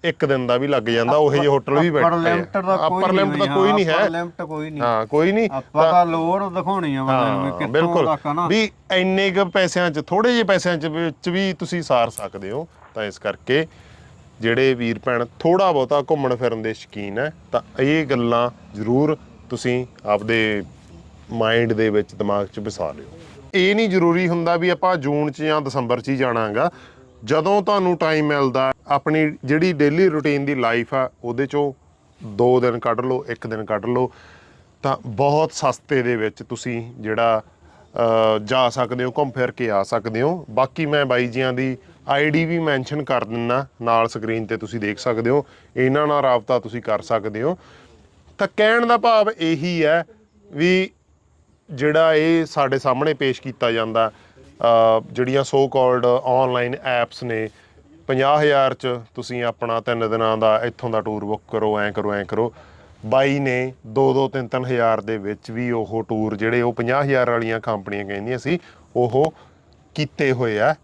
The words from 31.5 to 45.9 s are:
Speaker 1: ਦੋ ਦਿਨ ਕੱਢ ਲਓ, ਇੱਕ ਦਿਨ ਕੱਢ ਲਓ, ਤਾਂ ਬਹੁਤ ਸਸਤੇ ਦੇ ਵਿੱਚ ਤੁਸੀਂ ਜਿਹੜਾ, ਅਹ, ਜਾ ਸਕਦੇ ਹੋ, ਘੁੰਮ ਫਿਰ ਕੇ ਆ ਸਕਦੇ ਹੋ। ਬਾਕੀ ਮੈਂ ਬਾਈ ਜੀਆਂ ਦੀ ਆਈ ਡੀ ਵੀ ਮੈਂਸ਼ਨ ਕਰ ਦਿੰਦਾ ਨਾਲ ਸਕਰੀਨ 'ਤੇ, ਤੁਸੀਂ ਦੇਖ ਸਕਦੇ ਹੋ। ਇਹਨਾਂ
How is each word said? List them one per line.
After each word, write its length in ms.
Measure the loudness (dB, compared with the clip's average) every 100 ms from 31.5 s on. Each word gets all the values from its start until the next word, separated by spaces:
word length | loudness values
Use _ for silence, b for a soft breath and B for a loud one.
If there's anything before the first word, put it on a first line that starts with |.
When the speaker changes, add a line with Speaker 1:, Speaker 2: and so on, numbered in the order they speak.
| 0 -2 -6 _ _ _ _
Speaker 1:
ਦੋ 360 | -12 0 4 4
ਦਿਨ 200 | 2 0
ਕੱਢ 220 | -2 -2
ਲਓ, 240 | -2 -4 -6
ਇੱਕ 180 | -10 -8
ਦਿਨ 180 | -8 -4
ਕੱਢ 200 | -4 -2
ਲਓ, 260 | -2 -2 B B B B B B _
ਤਾਂ 140 | -4 -4 -6
ਬਹੁਤ 440 | -2 0 2 0
ਸਸਤੇ 500 | -2 -4 -4 _ -2
ਦੇ 140 | 0 -2
ਵਿੱਚ 280 | -4 -6
ਤੁਸੀਂ 500 | -12 -10 -8 -8 -10 -10
ਜਿਹੜਾ, 420 | -6 0 2 2 -2 b b b b -2
ਅਹ, 440 | 2 4 4 2
ਜਾ 300 | 0 0 0
ਸਕਦੇ 340 | 0 -4 -2
ਹੋ, 100 | -4 -2
ਘੁੰਮ 140 | -4
ਫਿਰ 200 | -2 -4
ਕੇ 200 | -2 0
ਆ 120 | 0
ਸਕਦੇ 380 | 0 -2 -2 -2
ਹੋ। 240 | -2 -2 -4
ਬਾਕੀ 360 | -2 -2 -2 -2
ਮੈਂ 200 | 0 2
ਬਾਈ 220 | 0 0
ਜੀਆਂ 260 | -2 -2
ਦੀ 240 | -2 -4 -6 B B -2
ਆਈ 220 | 0 2
ਡੀ 160 | 0 -2
ਵੀ 140 | -2
ਮੈਂਸ਼ਨ 440 | -2 -2 -4 -8
ਕਰ 200 | -2 -2
ਦਿੰਦਾ 440 | -2 -4 -2 -2 -4 _
ਨਾਲ 260 | 0 2 2
ਸਕਰੀਨ 380 | -2 -4 -4 -4
'ਤੇ, 120 | -6
ਤੁਸੀਂ 220 | -6 -6
ਦੇਖ 200 | -4 -4
ਸਕਦੇ 300 | -2 -2 0
ਹੋ। 160 | 0 -2 b b -2
ਇਹਨਾਂ 300 | 0